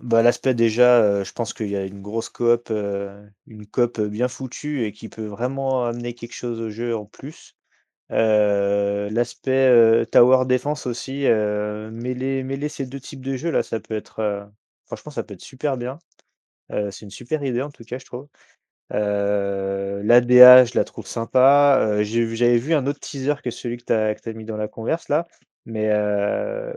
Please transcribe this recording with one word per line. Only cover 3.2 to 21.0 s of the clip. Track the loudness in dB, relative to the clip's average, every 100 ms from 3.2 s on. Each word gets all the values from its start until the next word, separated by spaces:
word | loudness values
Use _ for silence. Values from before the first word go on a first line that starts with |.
| -20 _ -18
une | -16 -6
coop | 0 0 0
bien | -4 -2 -4
foutue | -4 -10 -8 -6 -4
et | -4
qui | -6 -12
peut | -10 -10
vraiment | -4 -4 -4 -2 -2
amener | -2 -4 -8
quelque | -8 -12
chose | -8 -6 -6
au | -6
jeu | -6 -4 -4
en |
plus. | -6 -12 -14 -14 -20 _ _ _ _ _ _
Euh, | 0 2 2 2 2 0 0 0 -2 -2
l'aspect, | -2 -2 -4 -2 2 4
euh, | 6 6 4
tower | 4 4 6 4 4
defense | 0 0 -4 -4
aussi, | -6 -8 -2 2
euh, | 2 2 -2 -2 -6 -8
mêler, | -6 -6 -4 -2 -4
mêler | -4 -4 -4
ces | -6 -6
deux | -8
types | -10 -8
de | -6 -4
jeux | -2
là, | -2
ça | -2 -6
peut | -4 -6
être, | -6 -4
euh, | -4 -4 -8 _ _ _ _
franchement, | -10 -6
ça | -8
peut | -6
être | -10
super | -14 -6 -4 -2
bien. | -6 -8 _ _ _ _ _ _ -8
Euh, | -4 -4
c'est | -8
une | -14
super | -14 -6 -4
idée | -2 -2
en | -4
tout | -10
cas, | -10 -10
je | -8
trouve. | -12 -12 _ _ _ _ _ _
Euh, | -4 -2 0 0 0 -2 -4 -4 -4 -4 -4
l'A | 4 4
D | 6 10
A, | 10 10
je | 6 0
la |
trouve | -2 -6